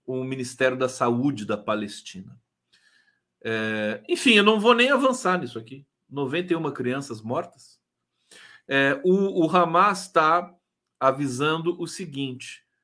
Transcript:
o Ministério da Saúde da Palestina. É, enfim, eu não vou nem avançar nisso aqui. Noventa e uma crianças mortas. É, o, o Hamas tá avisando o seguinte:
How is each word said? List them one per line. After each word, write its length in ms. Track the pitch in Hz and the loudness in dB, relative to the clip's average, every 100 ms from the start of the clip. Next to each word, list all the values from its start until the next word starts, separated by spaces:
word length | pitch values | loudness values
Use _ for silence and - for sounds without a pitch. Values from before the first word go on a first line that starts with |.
| - | -8
o 160 | 131 | -6
Ministério 540 | 131 131 123 - 131 127 | -6 -6 -6 0 0 2
da 120 | 127 | -2
Saúde 560 | - 123 120 143 123 | 0 0 2 0 -2
da 120 | 104 104 | -4 -6
Palestina. 840 | - 107 104 - - 95 98 - _ _ _ _ _ _ _ _ _ _ | -2 -4 -4 -10 -16 -18 -18 -20 _ _ _ _ _ _ _ _ _ _
É, 600 | 117 113 110 110 107 110 - | -6 -4 -2 -2 -4 -4 -4
enfim, 260 | 349 269 | 0 4
eu 100 | 214 | 6
não 160 | 208 220 | 6 4
vou 140 | 214 | 4
nem 160 | 233 247 | 4 4
avançar 500 | 277 269 247 185 180 | 4 2 0 0 -2
nisso 180 | 127 113 | -4 -10
aqui. 260 | 117 135 143 _ _ | -14 -18 -20 _ _
Noventa 440 | 139 139 156 180 | -6 -4 -4 -2
e 40 | 170 | -2
uma 140 | 151 | -2
crianças 500 | 135 123 135 139 110 | -4 -4 -4 -6 -10
mortas. 600 | 110 139 175 _ - _ _ _ _ _ _ - - - - | -6 -6 -6 _ -20 _ _ _ _ _ _ -20 -20 -20 -2
É, 320 | 139 139 143 | 2 2 2
o, 400 | 185 190 196 185 | 2 2 2 2
o 120 | 160 180 | 2 4
Hamas 520 | 170 170 202 185 - | 2 4 2 2 -2
tá 460 | 170 156 170 180 _ _ _ _ - | 2 4 2 0 _ _ _ _ -2
avisando 840 | 135 135 143 123 151 160 165 175 | 0 0 -2 -2 -2 -2 -2 -6
o 60 | 165 | -8
seguinte: 800 | - 175 139 139 127 - - _ _ | -10 -10 -8 -8 -8 -14 -18 _ _